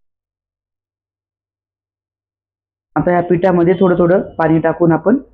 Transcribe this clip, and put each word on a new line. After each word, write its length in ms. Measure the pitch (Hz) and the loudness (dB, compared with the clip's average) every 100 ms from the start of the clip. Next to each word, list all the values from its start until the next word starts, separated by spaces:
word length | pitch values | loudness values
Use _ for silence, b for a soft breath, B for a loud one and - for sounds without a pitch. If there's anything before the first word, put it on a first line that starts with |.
| _ _ _ _ _ _ _ _ _ _ _ _ _ _ _ _ _ _ _ _ _ _ _ _ _ _ _ _ _ 156 | _ _ _ _ _ _ _ _ _ _ _ _ _ _ _ _ _ _ _ _ _ _ _ _ _ _ _ _ _ -6
आता 160 | 175 | -2
या 100 | 180 | -2
पिठामध्ये 520 | 175 175 190 180 170 | 0 0 0 0 0
थोडं 240 | 180 185 175 | 2 0 2
थोडं 240 | 175 190 | 2 0
पाणी 380 | 240 - 160 160 | -2 -4 0 0
टाकून 320 | 160 156 170 | 0 0 0
आपण 260 | 160 190 269 - | 0 0 -2 -4